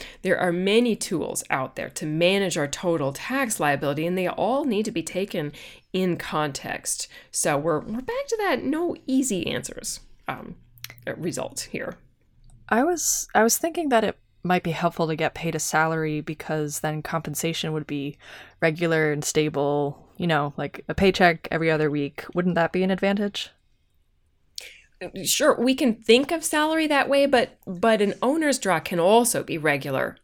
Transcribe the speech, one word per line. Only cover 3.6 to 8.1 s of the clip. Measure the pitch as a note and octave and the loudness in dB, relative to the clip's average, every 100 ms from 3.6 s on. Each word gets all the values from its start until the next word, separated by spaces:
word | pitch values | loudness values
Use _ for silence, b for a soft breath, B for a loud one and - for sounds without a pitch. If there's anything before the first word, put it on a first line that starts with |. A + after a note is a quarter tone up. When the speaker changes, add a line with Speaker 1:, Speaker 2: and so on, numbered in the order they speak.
Speaker 1:
liability, | D3+ C#3 D3 C#3+ E3 | 0 0 0 -2 -2
and | F3+ | 0
they | F3+ | -2
all | - F3+ C4 | -2 0 0
need | D4+ G3+ A3 | 0 0 0
to | |
be | G#3 | -4
taken | D#3+ F3+ G3+ F#3+ D3 B B B B | -4 -4 -4 -4 -6 B B B B
in | F#3 F#3 E3+ | -2 0 0
context. | - D#3 D3+ C3+ A2 - - - - B B | -2 -2 -2 -4 -8 -8 -6 -8 -8 B B
So | - F3 D3 | -4 0 0
we're, | D#3 D3+ | 0 -2
we're | - A3 | -2 -8
back | C4 | -6